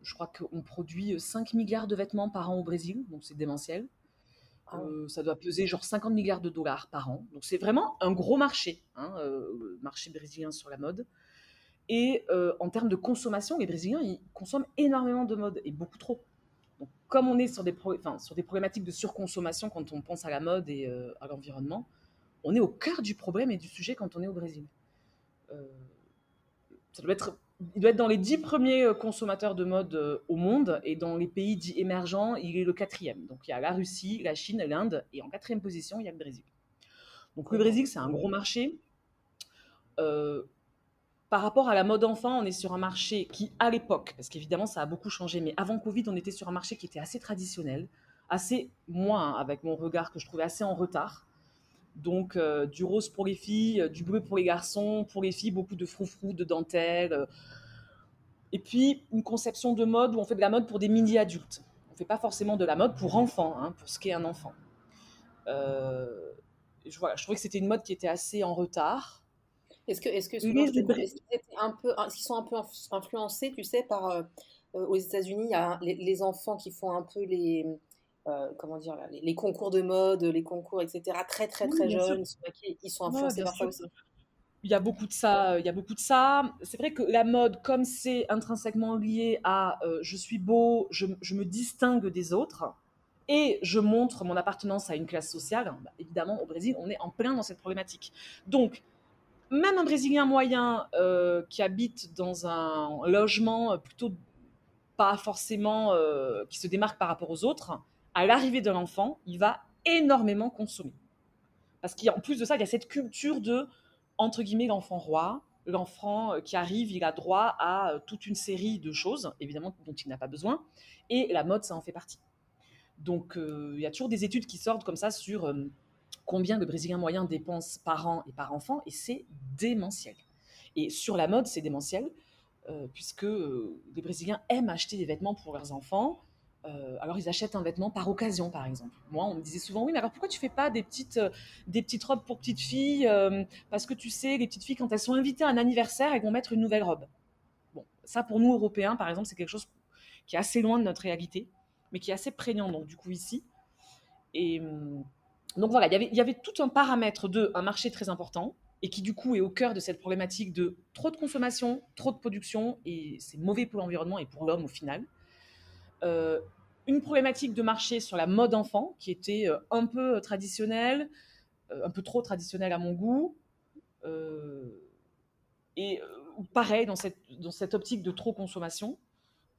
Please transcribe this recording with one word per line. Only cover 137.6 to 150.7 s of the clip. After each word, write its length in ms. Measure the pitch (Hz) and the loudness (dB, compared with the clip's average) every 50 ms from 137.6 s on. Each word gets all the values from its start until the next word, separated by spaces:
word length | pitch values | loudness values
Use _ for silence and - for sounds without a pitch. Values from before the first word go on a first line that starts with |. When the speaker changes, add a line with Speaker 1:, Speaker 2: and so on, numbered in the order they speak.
| 175 | -4
Speaker 1:
vêtement 260 | 165 170 175 190 214 | -2 -2 -2 -2 -4
par 200 | - 202 180 185 | -4 -2 -2 -2
occasion, 400 | 196 196 226 220 196 175 180 175 | -2 0 0 -2 0 -2 -2 -4
par 160 | 175 156 135 | -4 -6 -6
exemple. 280 | 131 131 123 120 120 - - - - | -6 -8 -8 -10 -12 -16 -18 -16 -8
Moi, 120 | 151 156 180 | -4 -2 -2
on 100 | 208 185 | -2 -2
me 60 | 160 | -4
disait 180 | 160 156 156 180 | -8 -8 -10 -10
souvent : « 240 | 180 - 196 214 226 | -8 -6 -4 -2 0
Oui, 80 | 285 330 | 0 0
mais 60 | 285 | 0
alors 120 | 214 226 | 0 -2
pourquoi 160 | - - - 381 | -4 -6 -6 -6
tu 100 | - - | -4 -4
fais 120 | - 262 | -6 -4
pas 200 | - - 277 294 | 0 0 0 2
des 140 | 220 226 208 | 0 0 -4
petites, 320 | - - - 262 - - | -4 -8 -10 -12 -4 0
euh, 140 | 233 214 190 - - - - - - - - | 0 0 0 0 -4 -12 -20 -20 -16 -10 -4
des 140 | 175 226 | -2 -2
petites 220 | 233 - - 226 - | 0 0 -4 -4 -2
robes 220 | - 269 254 - | 0 0 0 -2
pour 120 | - 247 226 | -4 -10 -6
petites 220 | - - 226 - | -4 -4 -4 -4
filles, 480 | - - 240 262 269 285 285 277 277 233 | -4 -2 0 2 2 4 4 6 6 6
euh, 380 | 208 202 196 196 190 196 196 - - - - _ | 8 8 6 6 4 2 -2 -4 -8 -16 -8 _
parce 160 | - 208 202 | -4 -4 -4
que 80 | - 269 | -4 -6
tu 160 | 240 - 233 | -8 -6 -8
sais, 280 | 214 - - 269 277 277 | -8 -4 0 0 2 2
les 80 | 247 | 0
petites 200 | 233 - 196 - | -2 -4 -6 -8
filles, 100 | - 269 | -6 -4
quand 160 | - 254 233 | -4 -2 0
elles 80 | 214 214 | 0 0
sont 140 | 214 - 254 | 2 2 2
invitées 320 | 262 269 277 262 - 311 | 2 2 2 2 2 4
à 20 | 294 | 4
un 80 | 254 233 | 4 6
anniversaire, 560 | 240 247 254 226 233 226 - - 269 302 294 | 4 6 6 4 2 2 2 2 2 4 4
elles 80 | 247 | 2
vont 100 | 214 214 | 2 2
mettre 200 | 214 240 254 - | 0 0 0 0
une 80 | 233 220 | 2 2
nouvelle 240 | 220 220 208 214 202 | 2 4 4 4 4
robe. » 220 | 180 165 156 139 - _ _ _ _ _ _ _ _ _ _ _ _ - | 2 0 0 -2 -8 _ _ _ _ _ _ _ _ _ _ _ _ -20
Bon, 120 | - - _ _ _ _ | -20 -20 _ _ _ _
ça, 200 | - - 233 240 | -4 -2 -2 -2
pour 180 | 240 214 220 | 2 4 8
nous, 120 | 226 247 254 | 8 8 8
Européens, 440 | 233 208 208 208 208 196 202 233 240 | 8 4 2 2 2 0 2 0 0
par 120 | 208 170 | -2 -2
exemple, 160 | 170 180 214 | -2 -4 -6
c'est 100 | 208 190 | -6 -6
quelque 120 | - 175 165 | -8 -8 -6
chose 220 | - 214 - - _ _ _ _ _ _ - - - - _ - | -8 -10 -12 -14 _ _ _ _ _ _ -20 -20 -20 -20 _ -4
qui 80 | - | -2
est 40 | 165 | -2
assez 220 | 202 - - 233 | 0 2 4 4
loin 160 | 226 220 | 4 6